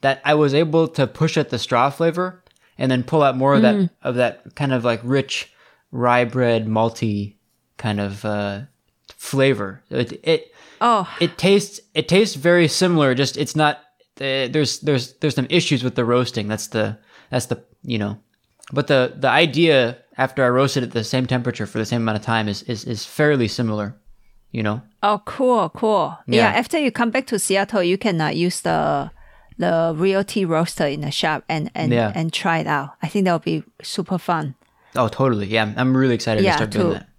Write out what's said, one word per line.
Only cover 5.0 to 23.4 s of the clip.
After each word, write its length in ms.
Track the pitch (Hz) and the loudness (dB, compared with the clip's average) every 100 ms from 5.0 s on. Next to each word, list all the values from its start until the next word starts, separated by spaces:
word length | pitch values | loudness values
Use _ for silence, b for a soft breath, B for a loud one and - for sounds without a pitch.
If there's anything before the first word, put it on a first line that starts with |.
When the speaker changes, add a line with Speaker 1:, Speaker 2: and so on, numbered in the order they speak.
Speaker 1:
rich 460 | 120 135 135 - - b b b b | 0 -2 0 -6 -10 b b b b
rye 320 | 127 123 123 | -2 2 4
bread, 420 | 120 127 120 117 110 | 2 0 2 2 0
malty 720 | 110 117 113 113 104 101 _ _ _ _ - | 0 0 0 -4 -2 -6 _ _ _ _ -10
kind 220 | 113 104 | -6 -4
of, 240 | 101 101 | -4 -6
uh, 360 | 107 104 101 98 139 _ _ _ _ - | -6 -4 -4 -6 -12 _ _ _ _ -18
flavor. 680 | - 135 135 113 98 95 _ | -6 2 2 2 -4 -10 _
It, 300 | 131 123 - | -4 -4 -4
it, 280 | - 160 - B B B | 0 0 -2 B B B
Speaker 2:
Oh. 280 | 240 226 180 - | 2 2 -2 -2
Speaker 1:
it 180 | 170 - | -4 0
tastes, 420 | 185 196 - - _ | 4 4 2 -12 _
it 140 | 156 - | -6 2
tastes 260 | 180 220 143 | 4 2 2
very 320 | 165 175 160 | 4 4 4
similar. 460 | - 180 170 139 | 2 2 4 2
Just, 220 | 127 139 - | 2 0 -2
it's 200 | 143 156 | -4 0
not, 200 | 151 147 _ _ _ - | 0 0 _ _ _ -8
uh, 280 | 139 135 127 | -4 -2 0
there's, 300 | 147 143 - | 0 0 -2
there's, 340 | 147 135 123 | 0 0 -2
there's 200 | _ 151 | _ -2
some 120 | 139 127 | -2 0
issues 340 | 170 - 135 | 0 2 0
with 100 | 123 | 0
the 100 | - | -2
roasting. 440 | 117 120 123 - 104 | 2 2 0 -4 -4
That's 180 | 107 - | -6 -4
the, 320 | 113 104 107 b b b | -2 -2 -4 b b b
that's 160 | 127 - | -6 -4
the, 160 | 117 _ _ | -8 _ _
you 140 | - 113 | -6 -4
know, 200 | 104 113 _ _ _ _ - | -4 -6 _ _ _ _ -8
but 140 | 135 135 | -6 0
the, 260 | 139 123 - | 2 0 -2
the 120 | 135 | 0
idea 680 | 131 165 131 165 143 120 120 _ - | 2 2 2 4 4 2 -4 _ -4
after 280 | 131 - | -2 2
I 40 | 127 | 2
roast 280 | 123 135 139 | 4 2 0
it 60 | |
at 100 | 120 | -2
the 120 | 117 | -4
same 220 | 107 131 127 | -2 -2 0
temperature 400 | 127 120 117 107 | -2 -2 -6 -6
for 120 | 110 | -4
the 60 | |
same 180 | 107 120 | -2 -2
amount 160 | 113 107 | -2 -2
of 60 | |
time 240 | 110 113 107 | -2 -2 -2
is, 140 | 98 | -4
is, 200 | - 110 | -6 -8
is 200 | - 107 | -6 -8
fairly 440 | - - 151 143 | -10 0 2 2